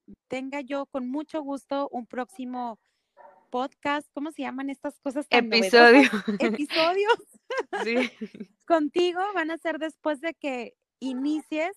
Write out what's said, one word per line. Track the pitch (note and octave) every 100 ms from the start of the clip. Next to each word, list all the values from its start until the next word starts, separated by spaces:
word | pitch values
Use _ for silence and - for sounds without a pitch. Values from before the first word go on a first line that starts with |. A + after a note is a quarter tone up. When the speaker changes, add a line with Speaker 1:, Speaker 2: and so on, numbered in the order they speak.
| - G3 -
Speaker 1:
tenga | B3+ C4 C#4+
yo | B3 C#4 C#4
con | C#4 B3
mucho | C#4 D#4 D#4+
gusto | C#4 C#4 - C#4 C#4+
un | A#3+ A#3
próximo | A#3+ B3+ - B3 B3 A#3+ G#3+ _ _ _ _ - _ _
podcast, | B3 C#4 _ C#4+ D4 -
¿cómo | - D4+
se | D4
llaman | B3 B3+ C#4
estas | C#4 D4 -
cosas | C#4 C4 C#4+
tan | A#3+ A#3
Speaker 2:
Episodio. | A3+ A#3 A#3+ A#3+ C4 B3+
Speaker 1:
novedosas? | G#3 G#3 G3+
Episodios. | A#3 A3 D4 E4 E4 F#4+ G#4
Speaker 2:
<laughs> | A#4 - - - C5 C4+ -
Sí. | A3 A#3+ B3 - G#3 - G3+ _ -
Speaker 1:
Contigo | E4 D4+ F4 F4+ F4 G4+
van | F#4+ D#4
a | E4
ser | E4 D#4
después | D#4 - D#4 C#4+
de | E4
que | - D4 B3 A3+ _ _ -
inicies | C4 B3+ C#4+ D4+ - D#4 E4+